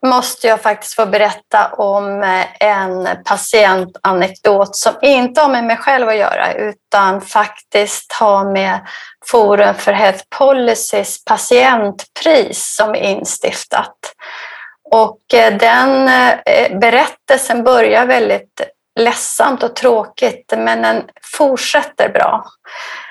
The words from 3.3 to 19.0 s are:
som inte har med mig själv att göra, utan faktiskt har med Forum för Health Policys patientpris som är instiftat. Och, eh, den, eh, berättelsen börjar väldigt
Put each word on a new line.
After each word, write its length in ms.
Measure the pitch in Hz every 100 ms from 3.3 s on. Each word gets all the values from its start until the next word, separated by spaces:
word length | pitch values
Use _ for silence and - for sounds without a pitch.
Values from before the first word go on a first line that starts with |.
| 202 - 220 202 190 185 - 190 185 190 190 214 202 196 -
som 180 | 233 -
inte 380 | 277 262 247 247
har 80 | 285
med 160 | 247
mig 120 | 233 226
själv 320 | - 269 226
att 80 | 214
göra, 360 | - - -
utan 680 | - 214 208 - 202 196 196
faktiskt 920 | - 214 214 - _ 208 208 - -
har 400 | - 220 196 196
med 280 | 196 190 190 - - - - -
Forum 480 | 240 208 202 202
för 180 | 196 -
Health 320 | 202 202 190 - -
Policys 840 | 277 269 233 226 - 208 190 -
patientpris 1500 | - 214 - 247 262 240 202 196 - - 330 294 202 - - -
som 180 | 214
är 80 | 214
instiftat. 960 | 202 190 - - - - - - - - - - - - - - - _ -
Och, 440 | 226 214 - -
eh, 220 | 240 226 202
den, 520 | 226 240 269 262 262
eh, 680 | 254 247 - - - - 185
berättelsen 880 | 233 240 311 - - 262 - 240
börjar 420 | 240 247 220 214 247
väldigt 540 | 254 214 202 - - - _ _ -